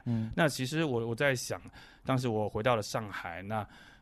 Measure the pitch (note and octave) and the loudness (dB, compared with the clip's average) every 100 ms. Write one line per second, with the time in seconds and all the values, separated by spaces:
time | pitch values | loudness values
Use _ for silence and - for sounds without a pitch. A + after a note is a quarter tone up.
0 | - A#2 A2+ A2+ D#3+ B2+ C3 D3+ D#3+ A#2+ | 0 0 0 2 2 2 -2 0 2 0
1 | A2+ A2+ C#3+ B2+ - F#2+ - - - - | 0 2 2 2 -2 -6 -8 -18 -20 -10
2 | - C3 B2+ G#2+ G#2 G#2+ A2+ A#2 G#2 C3 | 0 2 2 0 0 2 4 4 2 -4
3 | G#2+ F#2 F2+ E2+ F#2+ A2 F2 - - - | -4 -8 -8 -8 -4 -4 -4 -10 -20 -20